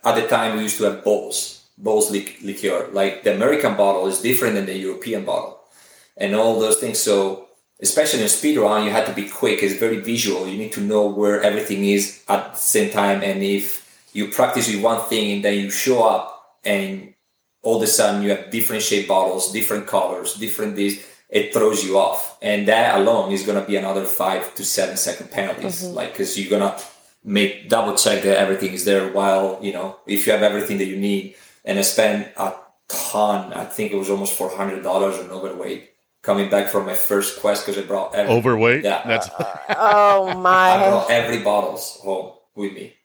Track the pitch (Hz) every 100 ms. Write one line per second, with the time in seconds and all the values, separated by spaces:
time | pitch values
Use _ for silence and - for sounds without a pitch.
0 | 120 113 107 117 113 107 107 - 107 98
1 | - 104 - - - - _ _ 104 107
2 | 101 101 - - 98 98 98 - - 98
3 | 98 - 107 98 120 147 123 101 98 95
4 | 95 95 117 127 120 104 95 95 95 -
5 | 117 107 98 - - - _ _ _ _
6 | _ - 98 104 113 113 110 107 120 104
7 | - 101 98 95 - _ _ _ - -
8 | 151 131 107 - 151 147 104 107 104 110
9 | 110 98 101 - 123 101 101 98 113 110
10 | 107 117 107 92 95 98 107 - 101 107
11 | 104 98 104 104 101 104 101 98 101 101
12 | 101 - - 101 - - - 107 101 107
13 | 101 98 98 95 98 98 - - - -
14 | _ 104 101 - 127 127 113 104 110 -
15 | - 110 104 101 101 101 98 - - 123
16 | 110 - - - _ _ - 98 95 98
17 | 101 _ _ _ _ _ 113 113 110 -
18 | 104 101 101 98 - 113 - 110 - 104
19 | 98 95 92 92 - 101 110 104 - 98
20 | 92 90 92 101 110 - 107 98 101 101
21 | - - _ 107 104 - 107 104 98 98
22 | 95 - - - 110 104 101 110 117 98
23 | 101 117 95 98 101 101 95 95 95 98
24 | 95 - 95 92 - - 98 - 92 92
25 | - 87 - - 196 - 190 180 180 180
26 | - - 190 - 196 104 98 - - -
27 | _ _ - 101 98 - - 117 110 95
28 | 107 98 98 98 95 95 95 92 104 98
29 | 95 98 98 95 95 95 101 90 92 -
30 | - 101 - 104 104 101 101 101 95 95
31 | 101 98 95 - - _ - 98 98 -
32 | 110 104 101 - 95 - - _ _ -
33 | - 104 104 98 92 87 - - 104 98
34 | 95 98 98 - 92 - 98 92 95 95
35 | 98 92 90 92 92 90 90 - - _
36 | _ _ - 101 98 101 98 104 95 92
37 | - 101 98 - - - - 101 98 98
38 | 95 107 101 117 120 117 117 131 - -
39 | 120 113 95 - 104 82 - 175 214 208
40 | 208 196 190 180 180 185 185 185 196 196
41 | - 120 117 117 101 104 92 - - -
42 | 95 95 95 - _ - 101 95 98 _